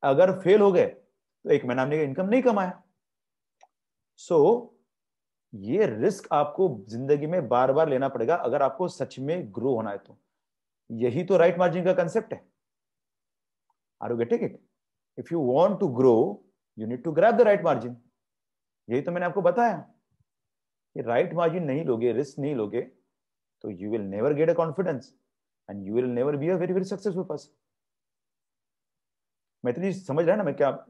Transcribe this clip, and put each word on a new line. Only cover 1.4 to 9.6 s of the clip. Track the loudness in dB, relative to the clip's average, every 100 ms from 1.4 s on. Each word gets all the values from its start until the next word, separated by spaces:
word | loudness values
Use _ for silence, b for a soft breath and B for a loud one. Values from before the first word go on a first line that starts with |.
| 0
एक | 0
महीना | 2 -2
हमने | 0 0
इनकम | -2 -4 0
नहीं | 2
कमाया। | 2 0 -2 -8 _ _ _ _ _ _ _ _ _ _ _ _ _ _
So, | 0 4 6 4 -2 _ _ _ _ _ _ _ _ -12
ये | -4 0 0
रिस्क | 0 -2 -2 -2
आपको | 0 0 0 -2 -2 -10
जिंदगी | -8 0 0 0
में | -4 0
बार-बार | 2 2 2 2
लेना | 0 -2
पड़ेगा | -2 0
अगर | 0 -2 0
आपको | 0 -2 -6
सच | -6 -10 -8
में | -6 -6 -8
ग्रो | -6